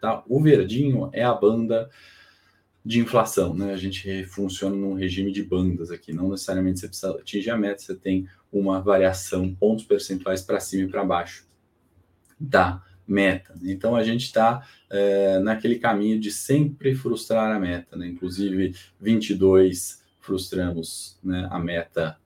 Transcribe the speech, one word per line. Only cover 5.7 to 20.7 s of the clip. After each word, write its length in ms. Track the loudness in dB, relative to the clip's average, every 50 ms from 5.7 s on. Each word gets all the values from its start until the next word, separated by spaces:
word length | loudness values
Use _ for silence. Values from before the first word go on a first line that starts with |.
| 0 -2 -6 -8
aqui, 200 | -10 -14 -12 -10
não 200 | -6 -4 -2 -2
necessariamente 500 | -4 -4 -6 -4 -2 0 0 0 0 -2
você 60 | -6 -10
precisa 220 | -12 -8 -6 -6
atingir 400 | -6 -6 -10 -6 -6 -4 -4 -2
a 60 | -2 -2
meta, 240 | -2 -2 -4 -6
você 140 | -8 -12 -12
tem 320 | -8 _ -2 -2 -2 -2 -4 -12 _ _ _
uma 300 | -4 -2 0 0 0 0
variação, 720 | 2 2 4 6 6 4 2 0 -6 -4 -2 -2 -2 -2 -2
pontos 300 | 0 2 2 2 0 0
percentuais 560 | 0 0 0 0 -4 -8 -6 -4 -4 -4 -4
pra 180 | -2 -2 -4 -4
cima 240 | -4 -4 -2 -2 -2
e 80 | 0
pra 140 | -2 -2 -2
baixo 420 | 0 0 -2 -2 -6 -12 -20 _ _ _ _ _ _ _ _ _ _ _ _ _ _ _ _ _ _ _ _
da 460 | -8 0 2 2 2 2 0 -6 -12 _ -20 _ _ -2
meta. 480 | 0 2 2 2 2 0 -6 _ -18 -12 -8
Então, 320 | -8 -6 -2 -2 0 0
a 80 | 2 2
gente 300 | 0 0 -2 -4 -2 0
tá 340 | 2 4 4 2 0 -6 -14 -20 _ _ _
eh, 500 | 0 2 2 4 4 4 4 4 2 2
naquele 380 | 2 2 0 0 2 0 0 2
caminho 400 | 2 0 0 2 2 0 0 0
de 120 | -2 -4
sempre 640 | -6 -6 0 2 2 4 4 2 -2 -2 -2 -2 -2
frustrar 600 | 0 -2 -4 -4 -4 -2 -2 0 0 2 2 0
a 40 | 0
meta, 360 | -2 -2 -4 -6 -8 -10 -12
né? 120 | -12 -10 -10
Inclusive, 680 | -10 -8 -8 -8 -4 -2 -2 -2 0 0 0 0 -2 -6 -16 -20 _ _
vinte 320 | 0 2 2 2 2 0
e 40 | 0
dois 680 | 4 6 8 8 8 8 6 4 -2 -8 -10 -12 -16 _ _ _ _
frustramos, 960 | _ -6 -4 -4 -4 -4 -4 -4 -4 -2